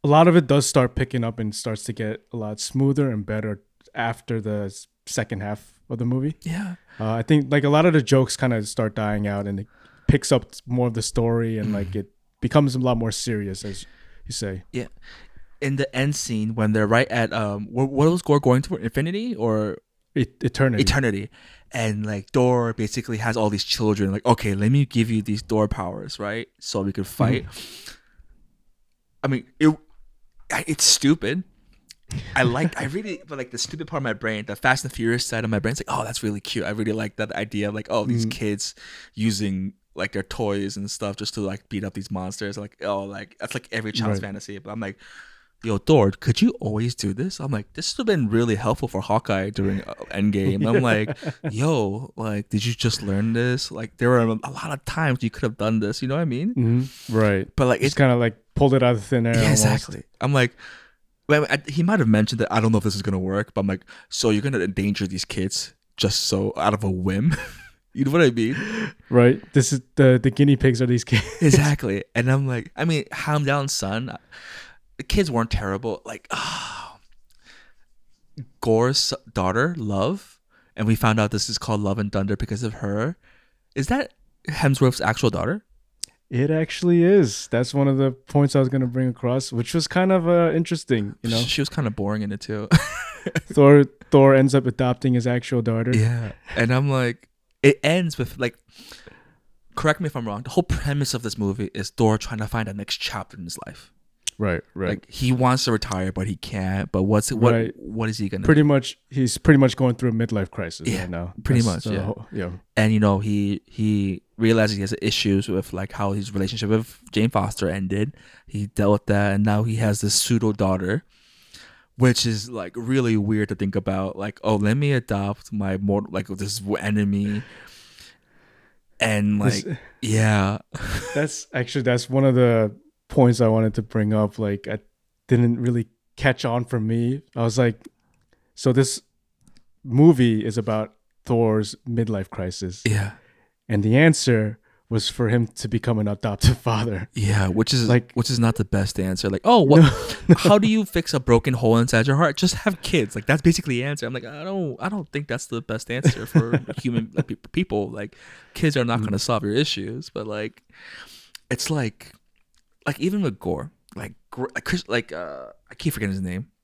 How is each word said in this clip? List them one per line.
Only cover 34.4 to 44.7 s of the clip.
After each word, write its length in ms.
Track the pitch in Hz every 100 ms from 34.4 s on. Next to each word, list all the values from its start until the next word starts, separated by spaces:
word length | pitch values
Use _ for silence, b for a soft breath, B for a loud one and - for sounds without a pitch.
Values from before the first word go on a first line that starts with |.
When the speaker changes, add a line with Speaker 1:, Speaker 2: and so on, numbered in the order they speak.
| 104
Speaker 2:
the 100 | 101
Fast 260 | 127 131
and 80 | 131
Furious 340 | - 113 120 -
side 180 | 113
of 60 | 113
my 80 | 107
brain, 140 | 110
it's 80 | 127
like, 140 | - -
"Oh, 60 |
that's 180 | 113 117
really 180 | 110 104
cute." 240 | - 117
I 60 | 85
really 220 | 107 110
like 240 | 110 107 -
that 160 | 107
idea 360 | - 104 104 104
of, 60 |
like, 140 | 107 -
oh, 160 | 113 104
these 180 | 117
Speaker 1:
Mm. 60 | 110
Speaker 2:
kids 440 | - 107 104 - - B B B
using, 600 | - 110 101 104 95 95 - _
like, 180 | 76 95
their 100 | 98
toys 540 | - - 107 101 101 101
and 120 | 101
stuff 260 | - 104 98
just 180 | 107
to, 60 | -
like, 260 | 98 101 _
beat 160 | 98
up 80 | 98
these 180 | 101 95
monsters. 460 | 95 92 98 101 104
Like, 220 | 101 _
oh, 200 | 95 98
like, 320 | 98 101 101 _
that's, 120 | 110
like, 160 | 127 -
every 200 | 113 110
child's 280 | 104 107 101
Speaker 1:
Right. 60 | 101
Speaker 2:
fantasy. 280 | 101 - 101
But 140 | 101